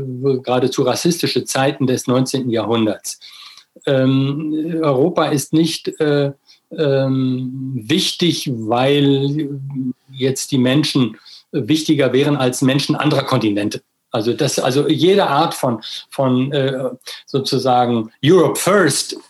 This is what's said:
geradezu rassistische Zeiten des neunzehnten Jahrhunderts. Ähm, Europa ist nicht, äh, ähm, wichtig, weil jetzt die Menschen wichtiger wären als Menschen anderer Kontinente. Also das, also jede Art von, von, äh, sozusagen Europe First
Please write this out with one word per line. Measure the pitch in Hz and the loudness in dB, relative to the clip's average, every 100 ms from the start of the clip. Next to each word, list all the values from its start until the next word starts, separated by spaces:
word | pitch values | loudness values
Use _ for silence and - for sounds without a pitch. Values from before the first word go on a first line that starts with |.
| 131 127 135 127 | -6 -4 -2 -2
geradezu | 117 123 127 - | 0 0 2 0
rassistische | 127 120 170 170 131 127 | 0 0 0 0 -2 -2
Zeiten | - 135 135 143 127 | -2 0 0 0 -2
des | 120 - | 0 0
neunzehnten | 127 127 135 127 | 0 0 -2 -2
Jahrhunderts. | 110 104 113 110 95 - - - - - - _ - 151 | -2 0 0 0 -2 -10 -16 -18 -20 -20 -20 _ -8 0
Ähm, | 135 131 135 135 143 156 156 160 165 | 2 2 2 0 -2 -4 -4 -4 -2
Europa | 156 131 170 175 147 | 0 2 2 2 0
ist | 143 - | 0 0
nicht, | 160 165 - - - | 2 2 -2 -8 -2
äh, | 151 143 139 139 _ _ _ 160 | 0 2 0 -4 _ _ _ -2
ähm, | 147 135 135 131 131 127 127 131 131 127 | 0 2 0 0 0 -2 -4 -8 -8 -6
wichtig, | 107 180 - - 175 151 - | -2 -2 -2 0 -2 0 -4
weil | 117 110 120 135 143 139 139 139 147 143 139 139 131 127 - _ | -6 -2 2 2 4 4 2 0 -2 -6 -8 -8 -6 -6 -8 _
jetzt | 135 131 131 - | -4 -2 -2 -2
die | 131 | 0
Menschen | 123 143 147 147 117 - - - _ | 4 2 2 0 -2 -4 -18 -20 _
wichtiger | 151 110 156 - 143 131 | -4 0 0 2 2 2
wären | 131 143 139 | 2 2 2
als | 127 123 | 0 0
Menschen | 131 139 - 151 | 0 2 0 0
anderer | 143 139 | 0 0
Kontinente. | 135 127 110 101 104 95 - _ _ | 0 0 0 0 -4 -6 -12 _ _
Also | 117 110 | -4 -2
das, | 117 127 - | -2 -2 0
also | 135 131 143 | 0 0 0
jede | 143 175 196 147 | 2 4 4 2
Art | 139 165 | 2 0
von, | - 131 110 - - - | -2 -4 -4 -8 -14 -8
von, | - 131 127 131 | -2 0 0 0
äh, | 147 135 131 131 127 - - - | 0 -2 -2 -6 -8 -14 -18 -6
sozusagen | 139 131 131 127 123 120 117 110 _ | -4 -2 0 2 2 2 0 -4 _
Europe | 139 185 139 101 | 4 4 4 0
First | 170 202 156 - - - | 2 4 4 0 -6 -10